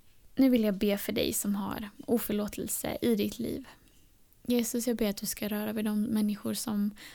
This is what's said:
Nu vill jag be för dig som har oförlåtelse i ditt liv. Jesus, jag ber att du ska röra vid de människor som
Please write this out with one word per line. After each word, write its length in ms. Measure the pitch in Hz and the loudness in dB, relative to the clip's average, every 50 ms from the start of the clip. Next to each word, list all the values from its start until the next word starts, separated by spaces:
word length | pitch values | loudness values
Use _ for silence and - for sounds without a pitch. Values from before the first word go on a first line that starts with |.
| - - - - - - - | -20 -20 -20 -20 -20 -8 2
Nu 140 | - 269 262 | 4 6 6
vill 140 | 247 233 214 | 8 6 4
jag 140 | 214 196 | 4 2
be 200 | 190 220 208 196 | 2 2 2 2
för 140 | 202 - - | 2 0 -2
dig 220 | 208 - - - 220 | 0 0 0 0 0
som 220 | - - 208 202 | 0 0 0 0
har 340 | 196 196 196 - - 214 202 - - - | 0 -2 -4 -4 -6 -8 -10 -12 -12 -2
oförlåtelse 920 | - 247 226 - - 208 208 208 202 - - - - - - - - - - | 0 0 0 2 0 -2 -2 -2 -4 -4 -6 -6 -4 -4 -4 -4 -4 -4 0
i 140 | - 247 233 | 2 2 2
ditt 240 | 202 202 208 - - | 2 0 -2 -2 -6
liv. 280 | 233 240 - 269 262 - - - - - _ - - - - _ - _ _ _ _ | -6 -6 -6 -8 -10 -14 -20 -20 -20 -20 _ -20 -20 -20 -20 _ -20 _ _ _ _
Jesus, 400 | - 247 240 233 - - 240 233 | 0 2 2 2 0 -2 -2 0
jag 100 | 254 233 | 0 0
ber 120 | 220 226 202 | 2 0 0
att 80 | 196 | 0
du 80 | - - | -2 -4
ska 220 | - - - 214 | -6 -4 -4 -4
röra 260 | 208 208 208 214 214 214 | -4 -2 -2 -2 -2 -2
vid 120 | 226 214 | -2 -2
de 180 | 214 208 208 208 | 0 0 0 0
människor 500 | 233 220 214 214 208 208 196 - 226 214 | 2 2 2 2 2 0 -2 -4 -4 -4
som 380 | 202 - 233 214 208 202 214 - - - - | -4 -2 -2 0 0 0 0 -2 -6 -18 -20